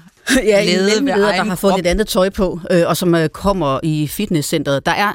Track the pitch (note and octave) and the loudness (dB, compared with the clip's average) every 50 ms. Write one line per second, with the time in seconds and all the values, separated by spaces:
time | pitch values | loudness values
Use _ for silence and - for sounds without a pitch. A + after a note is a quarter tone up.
0 | - - _ _ - - C4+ C4 G3+ G#3+ G3+ G3+ G#3+ F3 F3+ F3+ F#3+ G3+ G#3+ A3+ | -16 -20 _ _ -4 0 0 2 2 4 4 4 4 2 2 2 2 2 2 2
1 | - - - G3+ G3+ G#3 F3+ F#3 G3+ G#3+ F3+ - - G3 F#3 F#3+ E3+ F3 F3+ G3+ | 0 0 2 2 2 2 2 0 -2 -2 -2 0 0 2 2 2 0 0 0 0
2 | G#3+ - - G#3 F#3 G3 - - G3 F3 C#3+ E3+ F3 - F#3 E3+ E3+ C3 E3+ - | 0 0 0 0 0 0 0 -2 -2 -2 -2 -4 -4 0 2 2 2 2 0 0
3 | F#3+ F3 E3+ E3+ D#3+ D#3 - - - G3 G3 F#3 D#3 C#3 C3+ B2+ - D#3+ D#3 D3+ | 0 2 2 2 0 -2 -4 -4 -2 -2 0 0 0 -2 -2 -2 -2 -2 -2 -2
4 | D3+ C#3 - - G3+ - F#3 D3+ C#3 - F3 D#3 C#3+ C#3+ C#3 C3+ - F3+ E3 - | -2 -4 -4 -6 -4 -2 -2 -2 -2 -2 -2 -2 -2 -2 -2 -2 0 -2 -2 0
5 | G3+ G#3 - | 0 -2 -2